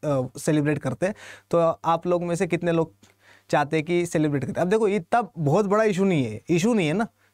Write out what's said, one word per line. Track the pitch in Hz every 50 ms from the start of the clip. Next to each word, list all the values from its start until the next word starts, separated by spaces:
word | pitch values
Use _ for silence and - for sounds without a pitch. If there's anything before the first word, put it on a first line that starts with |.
| -
अ, | 151 143 135 127 123 - -
सेलिब्रेट | - - 156 151 147 147 151 143
करते | - 135 - - -
हैं। | 190 214 - - - - - _ -
तो | - 170 170 165 160 - -
आप | 156 165 165 -
लोग | 175 180 175 175
में | 175 170
से | 165 196
कितने | 170 175 160 175 170 165
लोग | 165 165 160 - _ _ _ _ _ _ - - _ _ -
चाहते | - 156 147 143 160
हैं | 160 147
कि | 156 175 175 175
सेलिब्रेट | 170 - 170 151 151 143 139 135
करें? | - -
अब | - 165 180
देखो, | 202 220 226 202
इतना | 196 208 165 - - 233 233 - - -
बहुत | 160 143 147 196 214
बड़ा | 196 196 214 220
इशू | 214 196 165 196
नहीं | 196 185 151 131
है, | 113 107 113 - -
इशू | 160 175 160 226 247
नहीं | 214 180
है | 147 151
ना, | 202 226 214 _ _ _ _